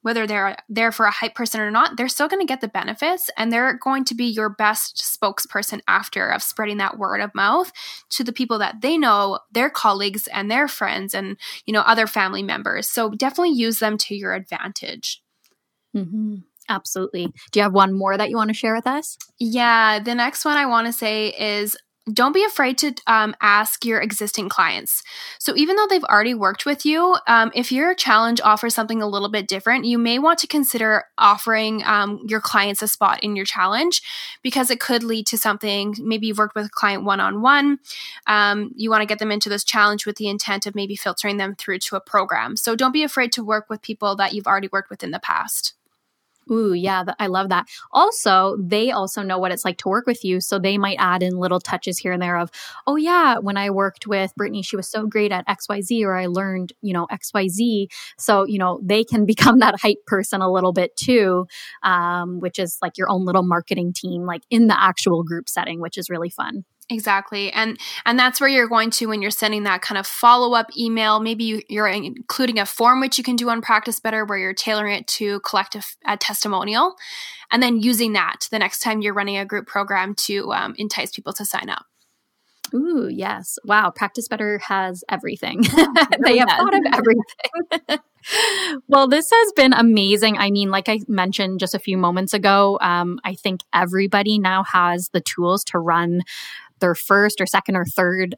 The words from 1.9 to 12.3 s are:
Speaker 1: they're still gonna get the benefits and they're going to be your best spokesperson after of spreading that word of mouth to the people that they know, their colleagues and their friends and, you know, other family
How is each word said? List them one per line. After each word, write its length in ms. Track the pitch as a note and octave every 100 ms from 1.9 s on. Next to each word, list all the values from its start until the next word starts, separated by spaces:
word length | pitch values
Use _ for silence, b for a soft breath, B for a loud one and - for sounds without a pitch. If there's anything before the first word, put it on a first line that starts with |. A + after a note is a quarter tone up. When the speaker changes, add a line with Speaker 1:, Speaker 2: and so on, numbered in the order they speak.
| A#3+
Speaker 1:
they're 120 | B3+
still 200 | - D4+
gonna 160 | G4
get 160 | F4 C4
the 80 | G#3+
benefits 640 | - - A3 D4+ F4+ - -
and 120 | A3
they're 280 | A#3 B3+ B3+
going 260 | C4 C4+
to 100 | C4
be 120 | A#3 A#3+
your 240 | A3 G#3+
best 480 | G3+ G#3+ A3 - -
spokesperson 840 | - - G3+ G3+ - G3+ G#3 G#3+ -
after 400 | F#3+ G#3 G#3 -
of 140 | -
spreading 340 | - - G#3+ G#3
that 220 | G3 -
word 240 | F#3+ G3+
of 120 | G3+
mouth 380 | G3+ G3+ C#4+ F4+ B B B B
to 120 | -
the 100 | B3
people 260 | A#3+ B3+ A3
that 240 | G3+ A3
they 160 | B3+ E4
know, 420 | C4+ G#3 G3 F#3+ _
their 200 | A3+ C4+
colleagues 560 | - A3 G3 G3+ G3+ -
and 240 | - G3+
their 180 | A#3+ C#4+
friends 460 | - G#3 - G3
and, 240 | G3 F#3+ G3+ B B
you 80 | -
know, 80 | G#3+
other 260 | - A3+ G#3+
family 360 | A3 F#3+